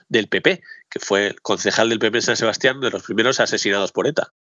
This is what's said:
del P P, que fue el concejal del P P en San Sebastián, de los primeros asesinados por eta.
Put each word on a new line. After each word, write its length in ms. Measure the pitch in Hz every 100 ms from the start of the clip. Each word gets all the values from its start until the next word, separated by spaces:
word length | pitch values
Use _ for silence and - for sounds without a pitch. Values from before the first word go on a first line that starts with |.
| -
del 180 | 113 101
P 140 | 98
P, 200 | 156 185 - - _
que 100 | -
fue 280 | - 101 -
el 140 | -
concejal 460 | - 101 107 95 113
del 120 | 110
P 120 | 110
P 60 | 117
en 60 |
San 120 | 110 113
Sebastián, 460 | 117 104 131 135
de 80 | 123
los 140 | 101
primeros 360 | - 104 117 135
asesinados 540 | 113 104 104 98 95
por 120 | - 107
eta. 280 | 156 - _ _